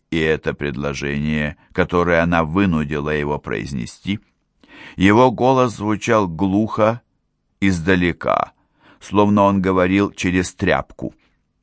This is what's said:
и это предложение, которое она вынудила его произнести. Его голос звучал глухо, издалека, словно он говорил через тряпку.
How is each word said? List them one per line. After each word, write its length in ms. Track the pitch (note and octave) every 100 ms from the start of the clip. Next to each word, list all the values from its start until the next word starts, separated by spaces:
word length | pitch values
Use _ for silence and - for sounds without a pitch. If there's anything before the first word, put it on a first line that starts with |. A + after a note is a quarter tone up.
| _
и 80 | E2
это 340 | D#2 D2+ D#2+
предложение, 1040 | C#2 C#2+ B1+ C#2+ C#2 C#2+ C#2+ D2+ D#2 D2 D2 _
которое 500 | - - F2+ F2 E2+
она 220 | E2 E2+
вынудила 640 | D#2 E2+ G2+ D#2+ D2 D2 D2
его 300 | D2+ D2 C#2+
произнести. 840 | - G#1+ A#1+ C2+ A#1 - - G2+ _ _ _ _ _ - - -
Его 340 | F#2 G#2+ B2+
голос 460 | G2+ B2+ C3 B2+ F2+
звучал 520 | G#2 G#2 - A2+ F#2+
глухо, 720 | D#2+ G2 G2 A2 - G#2+ A#2+ _ _ _ _ _ -
издалека, 920 | G2 F2+ D#2+ F#2 F2 D2+ A#1 G1+ - _ _ _ _ _
словно 440 | - G2 G#2 G#2
он 180 | G2+ G2
говорил 500 | F#2+ F#2 F2+ G2 G2+
через 420 | - F#2+ F2+ F2
тряпку. 600 | - F#2 C#2 - - B1+ - _ _ _ _